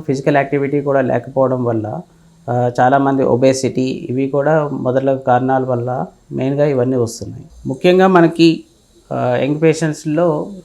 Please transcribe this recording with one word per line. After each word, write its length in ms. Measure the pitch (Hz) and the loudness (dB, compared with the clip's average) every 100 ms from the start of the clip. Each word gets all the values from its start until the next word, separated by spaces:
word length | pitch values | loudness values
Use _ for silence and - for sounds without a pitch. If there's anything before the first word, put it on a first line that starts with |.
| 156 | -2
ఫిజికల్ 280 | 135 143 143 | -2 0 0
యాక్టివిటీ 460 | 139 143 139 143 | 0 -2 -2 -2
కూడా 200 | 143 139 | 0 0
లేకపోవడం 600 | 127 123 131 135 131 127 | 0 -2 -2 0 0 0
వల్ల, 380 | 117 113 107 147 - _ _ _ - | -2 -2 -4 -8 -12 _ _ _ -6
uh, 220 | 123 123 123 | -2 0 2
చాలామంది 440 | 127 139 139 135 | 2 2 2 0
ఒబేసిటీ, 840 | 127 120 135 131 123 - 131 - - | 2 2 2 2 -2 -2 -4 -4 -6
ఇవి 180 | 127 135 | -4 -2
కూడా 400 | 143 143 160 147 | 0 0 0 0
మొదలగు 500 | 135 127 131 135 135 | -4 -2 0 0 -2
కారణాల 460 | 131 123 127 131 | 2 2 2 0
వల్ల 420 | 127 120 123 127 170 - - | 0 -2 -4 -6 -8 -12 -12
మెయిన్గా 340 | 139 131 143 147 | -6 -2 0 0
ఇవన్నీ 320 | 131 127 131 | 0 0 0
వస్తున్నాయి. 480 | 113 - - - - - 131 | -2 -6 -14 -16 -18 -12 -10
ముఖ్యంగా 400 | 131 180 180 190 | 0 2 4 6
మనకి, 560 | 185 165 165 165 160 - _ _ _ - | 6 4 4 4 2 -6 _ _ _ -10
uh, 320 | 131 123 123 | -4 -2 0
యంగ్ 180 | 131 147 | 0 2
పేషెంట్స్‌లో 920 | 160 151 160 147 156 151 175 151 190 190 | 2 2 -2 -4 -4 -2 0 -2 -6 -12